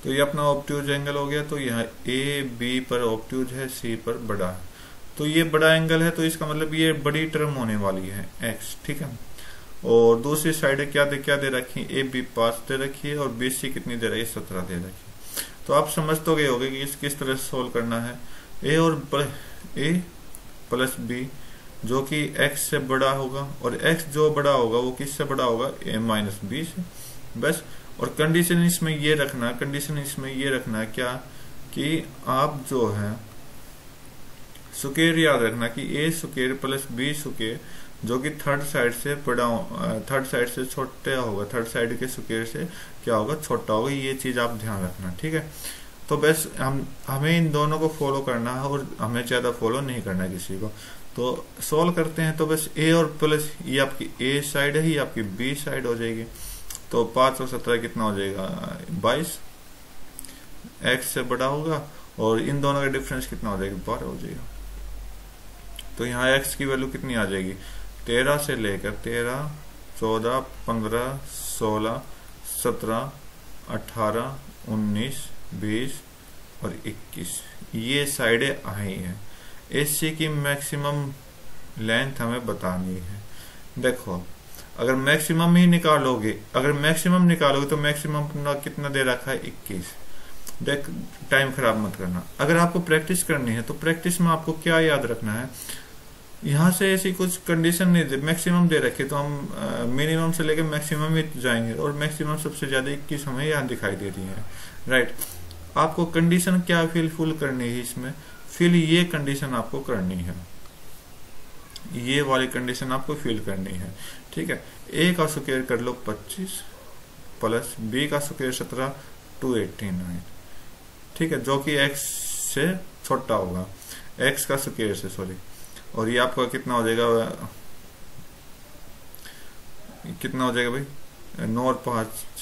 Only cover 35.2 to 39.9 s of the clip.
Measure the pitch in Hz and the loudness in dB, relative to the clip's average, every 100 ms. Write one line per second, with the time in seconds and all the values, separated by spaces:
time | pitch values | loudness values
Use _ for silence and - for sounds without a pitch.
35.2 | 156 131 113 117 117 143 131 143 156 160 | 6 6 4 2 -2 -2 -2 0 2 0
36.2 | 135 127 127 131 131 135 135 120 135 147 | -4 0 0 0 -2 -2 -4 -2 -2 -2
37.2 | 131 - 110 127 - - - - 110 127 | -4 -2 -2 -4 -8 -10 -10 -8 -2 0
38.2 | 147 151 - 143 147 143 120 110 139 143 | -2 -4 0 0 0 2 2 0 -4 -2
39.2 | 143 120 120 117 117 - 117 | 0 2 2 0 -2 -4 -2